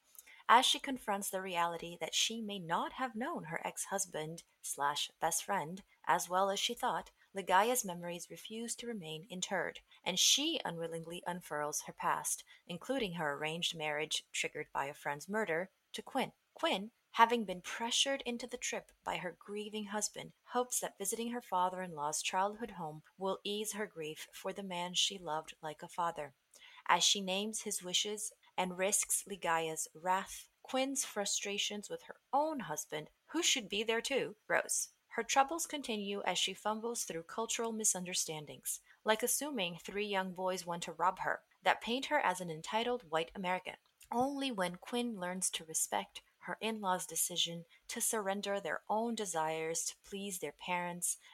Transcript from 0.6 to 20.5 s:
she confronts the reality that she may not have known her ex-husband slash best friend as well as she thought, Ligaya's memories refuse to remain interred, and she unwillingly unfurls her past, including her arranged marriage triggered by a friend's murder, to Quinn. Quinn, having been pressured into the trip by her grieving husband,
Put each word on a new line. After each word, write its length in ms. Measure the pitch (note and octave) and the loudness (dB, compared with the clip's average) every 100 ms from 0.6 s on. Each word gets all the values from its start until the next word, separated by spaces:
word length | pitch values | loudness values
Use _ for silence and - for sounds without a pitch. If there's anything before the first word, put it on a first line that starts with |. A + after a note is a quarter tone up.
| C4 | 10
she 100 | C#4+ | 2
confronts 520 | - - - G3+ G3 | 0 -4 0 -2 0
the 100 | F#3+ | -4
reality 560 | F#3+ E3+ E3+ E3+ G3+ F3 | -2 0 2 0 -6 -6
that 140 | D#3 | -2
she 280 | - - A3+ | 0 0 -2
may 180 | G#3 G3+ | -6 -4
not 340 | E3 F#3 D#4 | 0 0 0
have 220 | - C4 A3 | -2 -4 -2
known 300 | C#4+ D4 D#3+ | -4 -4 -4
her 140 | E3 F3+ | -4 -4
ex-husband 800 | - - G3 F#3 D#3 D#3 E3 - _ | -6 -2 -2 -2 -4 -6 -8 -14 _
slash 480 | - - C#3+ D3 - - | -8 0 0 2 -4 0
best 240 | D#3+ - | 0 0
friend 380 | - G3 D3+ F#3+ - _ - | 0 -2 -2 -8 -12 _ 2
as 220 | F3 F3 | 2 4
well 220 | F3+ G3 | 2 4
as 80 | G3+ | 2
she 160 | - A#3 | -2 0
thought, 340 | A#3+ E3+ - _ _ F#3+ | 0 -2 -6 _ _ -6
Ligaya's 480 | F#3 F#3 A3+ B3 | 4 6 6 4
memories 440 | G3 F3 F3 F3 - | 0 -4 -6 -6 -8
refuse 460 | E3 - A3 A#3 - | -14 -10 -6 -6 -6
to 120 | A#3+ | -6
remain 380 | A3 D#3+ D#3 F#3 | -6 -6 -8 -8
interred, 480 | F#3 - F#3 - - _ - | -6 -2 0 0 -4 _ -6
and 160 | - F#3 | -2 4
she 400 | - - D#4 D#4+ | 6 6 4 0
unwillingly 600 | - E3 E3 E3 E3 F3 F3+ | -2 -4 -4 -6 -6 -6 -4
unfurls 580 | F3+ - D3+ D3 - - | -4 -2 -2 0 -2 -6
her 60 | |
past, 500 | - E3+ - - - - - - | -2 0 2 0 -4 -6 -18 -10
including 460 | F3 - C4+ G3+ | -6 0 0 0
her 200 | E3+ D3+ | 0 0
arranged 420 | C#3 D3+ E3+ E3 E3 | 0 -2 0 -2 -2
marriage 500 | D3+ D3 D#3 - - | -2 0 0 -2 -4
triggered 360 | - D#3+ D3+ D3 | -4 -4 -4 -4
by 140 | C#3 C#3 | -2 -2
a 80 | |
friend's 340 | D3 D3+ D3 - | -4 -4 -4 -2
murder, 420 | G#3+ F#3 D#3+ F#3+ _ _ | 0 2 0 -2 _ _
to 100 | - | -12
Quinn. 280 | - C4 D#3+ - _ - | -4 -2 -2 -4 _ -2
Quinn, 340 | E4 G3+ G#3+ _ _ | 0 0 -4 _ _
having 340 | - A3+ A#3+ F#3+ | 6 6 6 0
been 160 | F3+ | -4
pressured 640 | - - A#3 - C#4 C#4 A#3+ | -4 -4 2 4 4 2 -2
into 220 | A#3+ A#3+ | -4 -6
the 100 | B3 | -4
trip 340 | - G#3+ - - F#3 | -4 -4 -6 -8 -4
by 120 | E3+ | -2
her 180 | F3+ - | -4 -8
grieving 460 | - G#3 G#3+ G#3+ G3+ | -8 -6 -4 -6 -4
husband, 460 | G#3 - - D#3+ - - | -2 -2 -4 -12 -14 -4